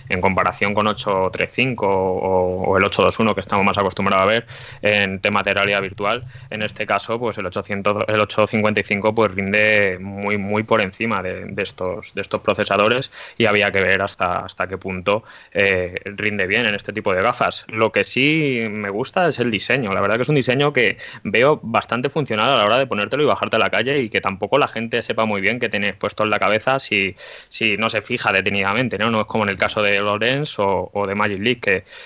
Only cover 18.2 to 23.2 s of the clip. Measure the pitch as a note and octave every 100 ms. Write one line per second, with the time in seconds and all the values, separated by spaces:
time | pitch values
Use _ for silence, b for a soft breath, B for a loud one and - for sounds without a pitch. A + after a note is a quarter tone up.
18.2 | C#3 D#3 D3 B2 A2+ G#2+ G2+ G2+ C3 -
19.2 | F3 B2+ A#2+ G#2 - B2+ A2+ F#2+ G2+ A2+
20.2 | B2+ D3 B2+ B2 D3 C#3+ A2 - B B
21.2 | G#2+ G2+ C3+ D3+ G#2+ A2+ - A#2 C#3 D#3+
22.2 | C3+ G#2+ A#2 C3+ G#2 A#2+ C3+ G#2 G#2 C3